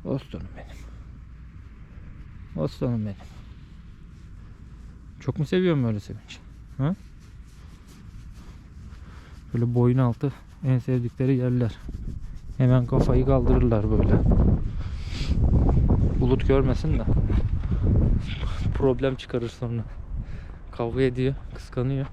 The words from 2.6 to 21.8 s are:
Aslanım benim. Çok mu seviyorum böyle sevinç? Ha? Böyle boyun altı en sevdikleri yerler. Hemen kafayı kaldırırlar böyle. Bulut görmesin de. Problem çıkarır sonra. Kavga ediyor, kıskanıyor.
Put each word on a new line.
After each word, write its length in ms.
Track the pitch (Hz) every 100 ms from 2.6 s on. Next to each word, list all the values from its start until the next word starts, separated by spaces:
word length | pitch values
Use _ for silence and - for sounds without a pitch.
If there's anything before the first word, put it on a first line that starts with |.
Aslanım 400 | 156 - 135 117
benim. 120 | 107 95 - - - - - - - - - - - - - - - - - - - -
Çok 180 | - -
mu 80 | 147
seviyorum 380 | 185 185 147
böyle 160 | 120 104
sevinç? 380 | - 104 - - - - - -
Ha? 160 | 139 190 - - - - - - - - - - - - - - - - - - - - - - - - -
Böyle 200 | 120 120
boyun 240 | 120 120 131
altı 340 | 123 113 143 - - -
en 140 | 139 127
sevdikleri 580 | 127 127 120 - 131 131
yerler. 400 | 123 123 117 - - - - - - - - -
Hemen 260 | 131 127 123
kafayı 400 | 131 - 127 131
kaldırırlar 640 | 135 123 127 117 110 107
böyle. 220 | 107 - - - - - - - - - - - - - - - - - - - - - -
Bulut 280 | 127 131 135
görmesin 500 | 135 131 120 156 117
de. 60 | - - - - - - - - - - - - - - - - -
Problem 420 | - 139 120 135 131
çıkarır 320 | - 123 117
sonra. 340 | - 117 117 107 - - - - - - - -
Kavga 300 | - 117 123
ediyor, 320 | 131 123 131 139 -
kıskanıyor. 520 | - - -